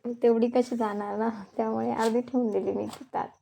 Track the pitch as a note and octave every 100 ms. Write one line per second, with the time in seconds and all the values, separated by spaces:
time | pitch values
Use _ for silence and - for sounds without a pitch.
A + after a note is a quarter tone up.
0 | A#3+ A#3+ A#3+ A3+ A#3+ B3 B3 A#3 A3 G#3
1 | G#3 G#3 A3+ A3 F#3+ - A3 A3 A#3 A3+
2 | A3+ A#3 A#3+ B3+ A#3 G3 F#3+ G3 G#3+ -
3 | C4 - - _